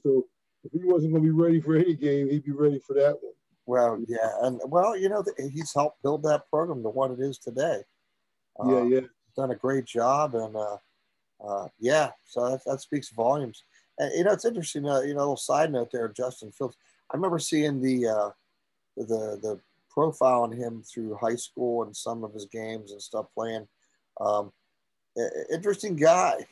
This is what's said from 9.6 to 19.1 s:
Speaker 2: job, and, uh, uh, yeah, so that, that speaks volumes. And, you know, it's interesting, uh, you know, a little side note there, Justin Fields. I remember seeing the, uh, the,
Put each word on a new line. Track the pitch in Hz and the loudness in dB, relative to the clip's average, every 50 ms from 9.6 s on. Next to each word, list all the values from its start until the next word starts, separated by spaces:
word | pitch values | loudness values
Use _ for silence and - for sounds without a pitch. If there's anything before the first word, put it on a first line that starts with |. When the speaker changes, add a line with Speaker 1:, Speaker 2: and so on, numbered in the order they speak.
| - 131 135 135 120 | -2 0 0 0 -2
Speaker 2:
job, | - - 117 117 127 139 143 151 143 120 | -2 -2 0 2 2 2 2 0 0 -2
and, | 113 110 110 110 | -4 -4 -4 -6
uh, | 107 107 104 104 101 _ _ _ _ _ _ _ _ _ _ _ - 107 | -6 -6 -6 -8 -10 _ _ _ _ _ _ _ _ _ _ _ -14 -8
uh, | 104 101 98 92 - _ - | -6 -6 -6 -6 -8 _ -2
yeah, | 110 127 147 156 147 127 - _ _ | 0 2 4 4 2 0 -4 _ _
so | _ - 123 123 123 | _ -4 -2 -2 -2
that, | 135 131 - | -2 -4 -4
that | 139 135 135 | -6 -6 -6
speaks | - - 151 143 135 - | -6 -6 -6 -6 -6 -6
volumes. | 113 - - 123 143 151 135 113 - - _ _ _ _ _ _ - - | -4 0 2 2 2 0 -2 -8 -10 -16 _ _ _ _ _ _ -6 -4
And, | 147 139 - | -4 -2 0
you | 165 180 | 2 2
know, | 208 | 2
it's | 202 - - | 2 2 0
interesting, | 233 233 185 160 - - 151 143 | -2 -2 -2 -8 -6 -6 -6 -2
uh, | 147 139 131 | 0 0 0
you | 135 143 143 | 0 0 -2
know, | 143 | -2
a | 139 | -2
little | 143 135 | -2 -2
side | - - - 135 143 160 160 | -4 -2 0 2 2 2 2
note | 139 123 117 - | 0 -2 -4 -4
there, | - 120 113 | -4 -6 -6
Justin | 107 101 - 123 127 127 - 110 104 | -6 -4 -6 -6 -6 -6 -10 -18 -16
Fields. | - - 139 120 - _ _ _ _ _ _ - | -10 -8 -8 -8 -8 _ _ _ _ _ _ -8
I | - | -4
remember | 151 185 185 170 | -2 -2 0 0
seeing | 156 - - 165 151 151 147 139 131 | -2 -2 0 0 0 2 0 0 0
the, | 131 131 127 127 120 | 0 0 2 2 2
uh, | 110 107 104 104 101 - _ _ _ _ _ _ _ _ _ _ _ - | 2 2 0 0 -2 -4 _ _ _ _ _ _ _ _ _ _ _ -12
the, | - 113 110 | -10 -6 -4